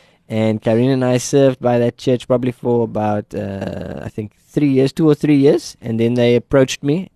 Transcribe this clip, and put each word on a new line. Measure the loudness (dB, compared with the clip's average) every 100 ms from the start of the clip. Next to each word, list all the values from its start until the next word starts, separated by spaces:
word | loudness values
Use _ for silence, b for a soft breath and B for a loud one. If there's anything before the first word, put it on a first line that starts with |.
| b b -8
And | -2 -2 0
Karine | 0 2 2
and | 2
I | 0 0
served | 0 2 2 2
by | 0 0
that | 0 -2
church | -2 -2 0
probably | -2 -2
for | -4 -2 0
about, | -2 -2 -2 -4 -6
uh, | -10 -8 -8 -8 -10 -10 -12
I | -12
think, | -10 -12 _
three | _ -2 0
years, | 2 0
two | 2 2
or | 2
three | 2 4
years. | 4 2 -2 -14
And | -6 -2
then | 0
they | 2 2 2
approached | 2 2 2 -2
me, | -4 -4 -6